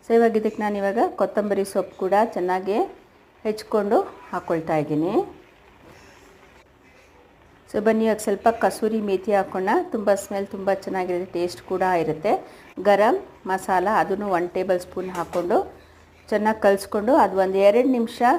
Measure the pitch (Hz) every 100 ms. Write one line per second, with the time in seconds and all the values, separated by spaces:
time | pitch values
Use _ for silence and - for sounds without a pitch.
0 | - 233 226 214 214 214 208 208 196 220
1 | 349 - 196 - 208 196 196 202 185 -
2 | 185 196 226 208 180 185 190 220 392 -
3 | - _ _ _ 220 214 - 220 202 262
4 | 403 - - 185 - 165 165 156 151 151
5 | 170 254 403 - - _ - - - -
6 | - - - - - - _ _ _ -
7 | _ _ _ _ - _ _ 214 208 220
8 | 220 214 220 196 226 226 196 190 220 220
9 | 208 190 202 202 196 190 190 311 349 226
10 | 208 196 - 196 202 196 190 190 196 190
11 | 180 180 185 170 175 - - 185 185 180
12 | 160 156 202 381 - - - - 190 196
13 | 214 381 - - - 190 202 185 185 214
14 | 180 196 208 175 175 185 185 180 180 -
15 | 185 180 165 175 175 226 - - - -
16 | _ _ - 208 214 220 202 196 - 214
17 | 214 269 208 190 190 190 196 226 262 247
18 | 226 - 240